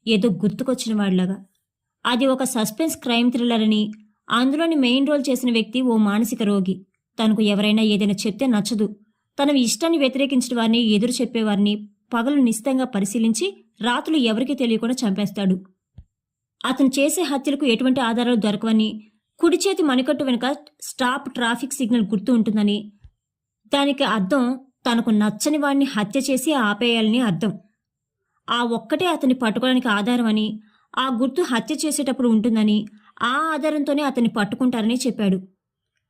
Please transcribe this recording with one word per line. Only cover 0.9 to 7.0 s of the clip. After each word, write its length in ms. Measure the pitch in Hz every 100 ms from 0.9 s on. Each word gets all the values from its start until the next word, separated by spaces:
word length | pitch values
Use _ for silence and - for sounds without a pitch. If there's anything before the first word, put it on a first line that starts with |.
| 214
వాడిలాగా. 500 | 202 185 180 196 - _ _ _ _ _ 226
అది 200 | 247 262
ఒక 180 | 262
సస్పెన్స్ 540 | 254 240 214 - 320 -
క్రైమ్ 340 | 247 233 247
థ్రిల్లర్ 300 | 240 240 226
అని, 300 | 220 214 214 - _ _ -
అందులోని 460 | 226 262 302 330 320
మెయిన్ 320 | 247 254 277
రోల్ 160 | 294 269
చేసిన 220 | 254 247
వ్యక్తి 300 | 226 220 247
ఓ 160 | 254 226
మానసిక 460 | 208 202 226 254
రోగి. 420 | 208 202 185 185 - _